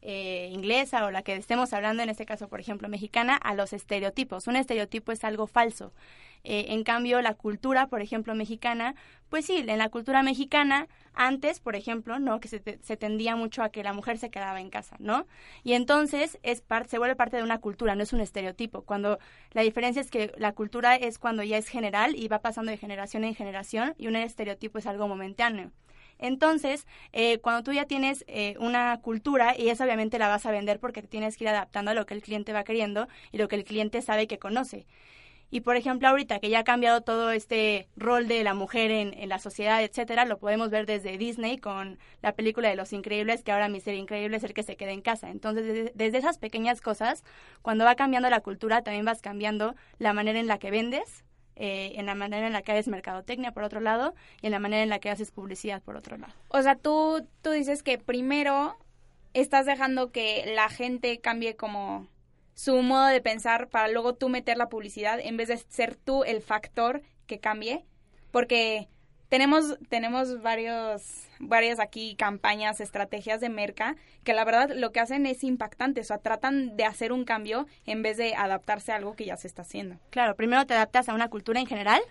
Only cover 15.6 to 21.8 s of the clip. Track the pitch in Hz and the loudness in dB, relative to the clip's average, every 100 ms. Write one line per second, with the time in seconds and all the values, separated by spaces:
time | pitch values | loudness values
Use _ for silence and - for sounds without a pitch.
15.6 | 247 247 247 285 294 294 311 - - 240 | 0 2 4 4 4 0 -2 -4 -6 -6
16.6 | - 226 247 233 240 254 240 247 233 226 | -2 -4 -2 -2 0 2 0 0 -2 -2
17.6 | 214 202 226 202 208 240 208 - 190 185 | -4 -2 0 0 0 0 0 -4 -6 -6
18.6 | 226 - - 202 202 208 - - - 226 | -8 -8 -6 -2 0 -2 -4 -20 -8 2
19.6 | 220 220 240 247 269 240 214 - 214 208 | 2 2 0 0 -2 -2 -4 -2 -4 -2
20.6 | 208 233 240 254 247 226 240 220 208 214 | -6 2 4 4 2 -4 -4 -2 0 -2
21.6 | 220 262 | -2 -6